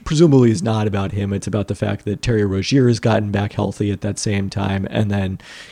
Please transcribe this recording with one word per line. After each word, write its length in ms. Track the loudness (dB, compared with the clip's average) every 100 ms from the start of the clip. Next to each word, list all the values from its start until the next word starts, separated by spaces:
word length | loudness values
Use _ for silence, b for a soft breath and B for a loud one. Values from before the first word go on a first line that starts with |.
presumably 480 | -4 4 6 8 6
is 100 | 4
not 240 | 0 -2 -2
about 280 | -2 -4
him. 180 | -4 -4
It's 160 | -4 -4
about 220 | -4 -4
the 60 | -4
fact 280 | -4 -4
that 180 | -6 -4
Terry 220 | 0 0
Rozier 460 | 2 0 0 4 4
has 100 | 4
gotten 320 | 2 0 0
back 220 | -2 -2
healthy 360 | -2 -4 -2 -4
at 120 | -2
that 180 | -4 -4
same 300 | -2 -2 -2
time. 360 | -4 -4 -2 -2
And 180 | -2 -2
then, 300 | 0 -2 -4 B B B